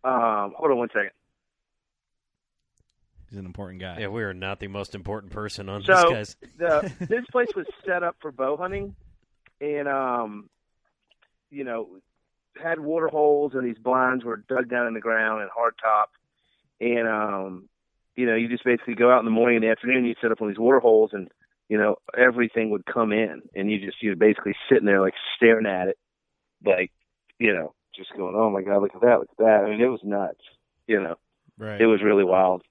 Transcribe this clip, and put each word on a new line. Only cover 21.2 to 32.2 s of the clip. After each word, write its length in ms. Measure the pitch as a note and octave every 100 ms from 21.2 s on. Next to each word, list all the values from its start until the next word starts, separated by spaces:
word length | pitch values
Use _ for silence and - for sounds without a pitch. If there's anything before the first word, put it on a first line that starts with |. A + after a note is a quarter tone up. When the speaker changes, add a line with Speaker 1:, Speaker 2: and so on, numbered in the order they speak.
| F2+ _ _ _ _
Speaker 1:
you 80 | G#2+
know, 180 | G#2+ F#2+ -
everything 540 | - B2+ A#2+ A#2 - A2
would 160 | G#2
come 280 | - - A2
in, 280 | G#2 G#2+ D2 -
and 160 | - G2
you 100 | G#2+
just, 220 | G2 -
you're 120 | A2 F#2
basically 380 | G#2+ G2+ G2+ - -
sitting 160 | B2+
there, 160 | G2+ G2
like, 140 | F#2+ - - -
staring 280 | A#2 A2+
at 240 | A2 F#2 F#2
it, 100 | F#2+ _ _ _ _ _ _ -
like, 260 | F#2 F#2 _ _ _ _ _
you 160 | A#2
know, 180 | F#2 D#2 _ _ -
just 140 | F#2+
going, 200 | G#2 F#2 G2+
"Oh, 140 | A2
my 100 | G2
God, 200 | F#2+ G2+
look 120 | G2
at 60 | F#2
that, 180 | A#2+ A#2
look 80 | -
at 80 | -
that." 260 | A2+ G#2+
I 60 | G2+
mean, 100 | G#2+
it 60 | B2
was 140 | A#2
nuts, 360 | G2+ G2+ F#2+ - - _ _ _ -
you 140 | G#2+
know. 140 | F2+ E2+ _ _ _ _
Speaker 2:
Right. 220 | G#2+ G#2
Speaker 1:
It 60 | A2+
was 160 | G#2+
really 220 | G#2 G2+